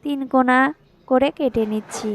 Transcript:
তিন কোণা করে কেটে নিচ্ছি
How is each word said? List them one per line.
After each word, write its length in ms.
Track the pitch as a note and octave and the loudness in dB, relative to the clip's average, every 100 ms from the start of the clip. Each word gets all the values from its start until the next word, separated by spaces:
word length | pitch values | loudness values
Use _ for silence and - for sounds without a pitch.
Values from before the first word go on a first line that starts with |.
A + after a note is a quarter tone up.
তিন 160 | D4 C#4+ C4 | -6 -8 0
কোণা 320 | C4 B3+ B3+ C4+ D#4 _ _ - | 2 4 4 2 -2 _ _ 0
করে 220 | B3+ C#4 | 2 2
কেটে 320 | - C#4 A3+ A3 | 0 -2 0 -2
নিচ্ছি 460 | G#3+ G#3 - G#3+ | -4 -8 -10 -8